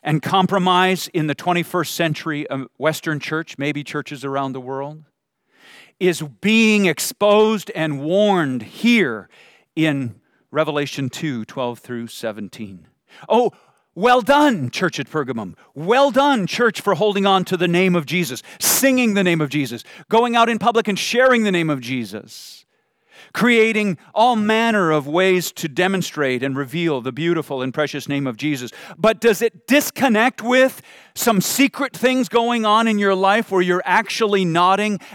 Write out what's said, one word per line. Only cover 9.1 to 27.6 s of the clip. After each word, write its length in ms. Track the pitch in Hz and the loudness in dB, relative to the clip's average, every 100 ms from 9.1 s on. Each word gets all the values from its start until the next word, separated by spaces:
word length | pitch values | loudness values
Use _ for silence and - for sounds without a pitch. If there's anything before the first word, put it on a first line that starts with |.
| 107 90 _ _ _ _ | -4 -12 _ _ _ _
in 460 | 156 160 139 123 - _ _ _ | -2 0 0 -6 -10 _ _ _
Revelation 560 | 143 156 147 143 - 131 | -4 -2 -2 -4 -6 -8
two, 360 | - 160 117 107 | -6 -6 -6 -8
twelve 340 | 139 123 117 | -8 -8 -10
through 260 | - 120 117 | -12 -12 -10
seventeen. 800 | - 113 104 101 - 101 90 - _ _ - - | -10 -10 -8 -12 -14 -16 -16 -20 _ _ -12 0
Oh, 220 | 220 240 - _ _ _ | 2 2 -4 _ _ _
well 280 | 170 233 247 | -2 2 2
done, 480 | 226 285 302 190 123 | 4 4 4 2 -4
church 300 | - 175 - | -2 -4 -4
at 100 | 131 | -6
Pergamum. 460 | 156 131 117 95 - _ | -6 -4 -6 -10 -14 _
Well 380 | 139 170 254 285 | -8 0 2 4
done, 340 | 240 285 247 175 | 4 2 2 -2
church, 340 | - 233 - | 0 -2 0
for 140 | 202 | -2
holding 320 | 165 208 196 196 | 0 2 2 2
on 180 | 190 180 | 2 0
to 100 | 180 | -2
the 100 | 180 | 0
name 300 | 175 190 175 | 2 2 0
of 100 | 131 | 0
Jesus, 380 | 180 160 123 - - | -4 -4 -8 -14 -6
singing 540 | - - 269 254 233 | -2 2 2 2 2
the 100 | 202 | 2
name 160 | 180 165 | 2 2
of 80 | 143 | 0
Jesus, 340 | 151 123 117 - - - | -2 -4 -6 -14 -16 0
going 280 | 226 240 233 | 2 2 2
out 120 | 233 | 2
in 120 | 226 | 2
public 260 | 233 226 214 | 0 2 0
and 120 | 196 | -2
sharing 440 | - 247 262 240 | -2 2 4 4
the 80 | 208 | 2
name 180 | 175 160 | 0 0
of 120 | 139 | -2
Jesus, 840 | 120 127 104 104 - - - - _ _ _ _ _ - - | -4 -8 -8 -12 -16 -20 -20 -20 _ _ _ _ _ -20 -10
creating 640 | - 240 233 220 214 208 160 - | 0 2 4 4 2 -2 -4 -4
all 220 | 208 247 220 | 2 2 2
manner 560 | 208 220 233 214 165 | 2 2 2 2 2
of 160 | 151 139 | 0 0
ways 420 | 170 190 180 - | 0 2 2 -2
to 180 | - 160 | -8 -8
demonstrate 760 | 131 185 190 - 151 135 123 | -2 0 0 -4 -4 -2 -2
and 120 | 139 135 | -4 -6
reveal 440 | 131 165 165 135 | -6 -4 -2 -2
the 100 | 123 | -4
beautiful 500 | 123 170 165 143 135 | -4 -2 -2 -4 -6